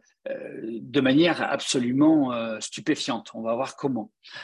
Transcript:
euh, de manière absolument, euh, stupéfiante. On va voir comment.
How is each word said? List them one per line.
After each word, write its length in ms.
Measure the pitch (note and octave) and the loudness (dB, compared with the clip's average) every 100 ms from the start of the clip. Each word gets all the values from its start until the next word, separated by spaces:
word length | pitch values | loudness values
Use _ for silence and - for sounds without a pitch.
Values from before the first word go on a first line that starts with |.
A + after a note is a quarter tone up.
| _ _ - | _ _ -10
euh, 320 | - - - | -10 -10 -12
de 380 | A2+ A#2 C3+ C#3 | -10 -10 -2 2
manière 420 | C3 C#3+ E3+ C3 | 4 6 4 2
absolument, 920 | A#2 C#3 - C3+ A#2+ C3 D3+ D#3 C3 | -2 -4 -2 0 2 4 6 6 4
euh, 280 | A#2+ A2+ G#2+ | -2 -4 -6
stupéfiante. 720 | - - - C#3+ - A#2 - | -10 -6 -2 -2 -2 -6 -8
On 80 | A#2 | -8
va 140 | A2+ A#2 | -2 -2
voir 180 | C3+ | -4
comment. 380 | - C#3 A#2+ - _ - - | -4 -4 -2 -6 _ -20 -18